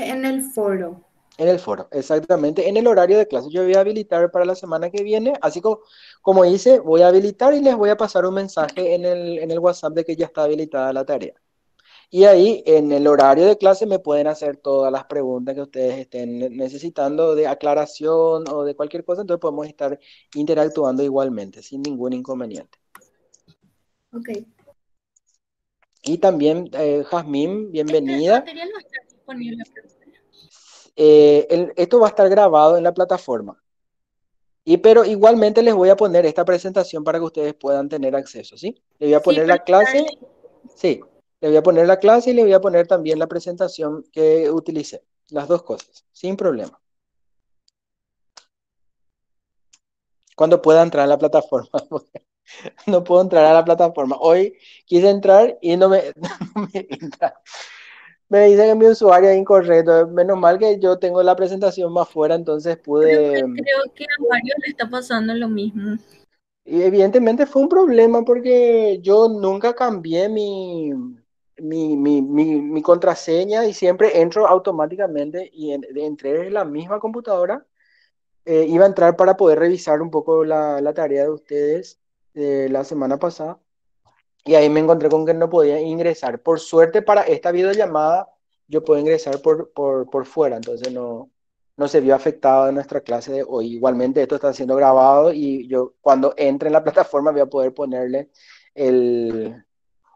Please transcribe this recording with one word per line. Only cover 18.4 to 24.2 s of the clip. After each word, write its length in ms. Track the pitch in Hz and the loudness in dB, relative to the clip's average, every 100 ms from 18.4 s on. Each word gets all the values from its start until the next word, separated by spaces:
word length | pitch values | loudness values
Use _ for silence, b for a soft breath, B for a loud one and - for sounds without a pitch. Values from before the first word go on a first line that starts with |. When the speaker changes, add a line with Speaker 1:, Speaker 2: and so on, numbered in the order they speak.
| 160 | -6
Speaker 2:
o 140 | 147 143 | -8 -8
de 100 | 143 | -8
cualquier 300 | 151 170 170 | -10 -10 -8
cosa, 160 | 180 | -8
entonces 180 | 202 175 | -6 -6
podemos 260 | 165 147 151 | -6 -8 -12
estar 320 | - 139 139 b b b 147 | -10 -10 -10 b b b -8
interactuando 680 | 151 156 151 156 139 131 | -4 -2 -2 -2 -4 -4
igualmente, 600 | 143 135 135 110 98 110 | -4 -4 -4 -6 -12 -18
sin 180 | - 139 | -20 -12
ningún 280 | 143 127 127 | -10 -8 -8
inconveniente. 680 | 127 135 127 117 87 - _ _ _ _ _ _ _ _ _ _ _ _ _ _ | -10 -10 -12 -12 -16 -20 _ _ _ _ _ _ _ _ _ _ _ _ _ _
Speaker 1:
Ok. 180 | 240 | -18